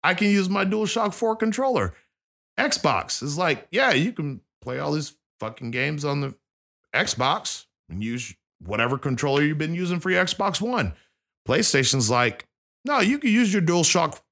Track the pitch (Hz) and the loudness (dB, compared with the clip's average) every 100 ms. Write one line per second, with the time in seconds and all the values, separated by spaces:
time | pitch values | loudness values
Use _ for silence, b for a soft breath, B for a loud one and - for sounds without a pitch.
0 | 156 180 208 202 185 196 196 214 214 - | 0 2 4 4 2 0 0 0 0 0
1 | 208 - 226 220 220 214 269 226 95 b | -2 -2 -2 0 -2 0 0 0 -2 b
2 | b _ _ _ _ - 277 - 160 104 | b _ _ _ _ -2 0 2 2 0
3 | - - 139 143 180 143 - 196 269 175 | -2 -6 -6 -2 0 0 -2 0 2 4
4 | 262 - 147 135 _ _ - 127 147 151 | 2 -2 -6 -8 _ _ -10 -6 -2 -2
5 | 143 - _ _ 110 113 120 127 135 151 | -4 -12 _ _ -12 -8 -8 -4 -4 -4
6 | 143 143 139 - _ _ _ _ _ 127 | -2 -2 -4 -8 _ _ _ _ _ -2
7 | 180 - 131 117 - - - _ _ 85 | -2 0 0 0 -4 -8 -12 _ _ -8
8 | 110 120 117 95 _ _ - 107 117 135 | -6 -6 -8 -16 _ _ -8 -2 0 0
9 | 143 127 147 139 147 151 156 170 180 175 | -2 -2 0 2 2 0 -4 -4 -2 -2
10 | 185 180 185 - 196 - 220 247 104 78 | 0 2 2 0 -2 -2 -2 -2 -2 -4
11 | b b _ _ - 127 113 139 123 135 | b b _ _ 0 2 4 2 2 2
12 | 110 123 120 - - _ _ _ 254 285 | 2 2 2 -2 -18 _ _ _ -2 2
13 | 202 285 277 214 233 202 165 175 160 175 | 2 2 2 4 4 2 2 4 4 2
14 | 160 - _ | 0 -4 _